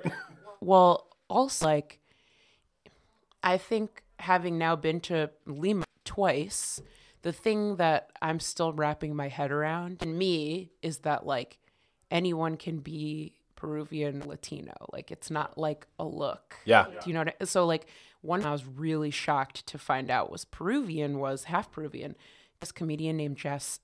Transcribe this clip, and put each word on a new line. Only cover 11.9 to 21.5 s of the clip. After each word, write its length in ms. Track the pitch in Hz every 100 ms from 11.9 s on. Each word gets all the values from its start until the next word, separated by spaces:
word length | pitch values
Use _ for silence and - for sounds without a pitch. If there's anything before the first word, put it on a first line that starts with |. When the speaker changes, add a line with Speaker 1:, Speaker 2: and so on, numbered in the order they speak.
| _ -
Speaker 2:
anyone 480 | 170 180 165 160 160
can 220 | - 165
be 540 | 143 156 151 156 156 _ _ -
Peruvian 680 | 160 151 151 156 147 139 139
Latino. 460 | 156 - 143 - - -
Like, 200 | - -
it's 180 | - -
not, 280 | 151 - -
like, 280 | 156 147 - -
a 60 | 160
look. 500 | - 143 - - - -
Speaker 1:
Yeah. 200 | 110 -
Speaker 2:
Do 240 | - 175
you 40 |
know 60 | 165
what 140 | 160 -
I, 60 | 190
so, 200 | 190 170
like, 200 | 160 - - - _
one 220 | 156 175 151
I 60 |
was 140 | 147 131
really 460 | 131 160 156 151
shocked 560 | - - 143 135 - -
to 100 | 147
find 320 | - 131 131
out 220 | 127 -
was 140 | - -
Peruvian 760 | - 170 277 226 160 147 139
was 240 | 139 135
half 280 | -